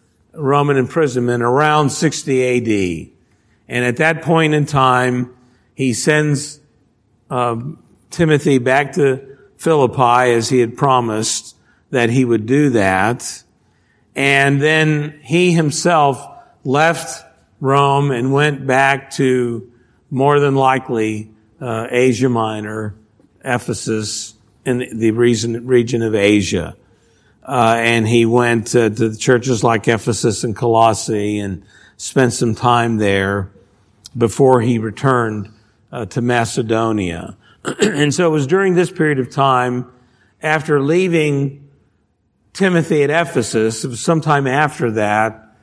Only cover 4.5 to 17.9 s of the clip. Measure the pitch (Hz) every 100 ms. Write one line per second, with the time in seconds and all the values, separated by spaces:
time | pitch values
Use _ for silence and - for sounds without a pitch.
4.5 | 151 143 139 131 127 127 123 123 - _
5.5 | _ _ - 135 113 160 151 151 139 -
6.5 | - _ _ _ _ _ _ - 127 120
7.5 | 117 131 - _ _ _ - 160 147 147
8.5 | 135 123 135 143 180 139 131 - - _
9.5 | - 165 156 123 135 120 123 127 117 113
10.5 | 127 113 123 143 127 117 110 110 - -
11.5 | - _ _ _ 131 117 127 123 113 107
12.5 | 139 147 113 95 92 104 127 - - -
13.5 | _ _ _ _ _ _ - 139 139 139
14.5 | 139 151 156 156 151 151 - - 165 180
15.5 | 170 156 143 175 165 143 135 - - -
16.5 | _ 135 139 165 170 - - - _ _
17.5 | _ 131 139 139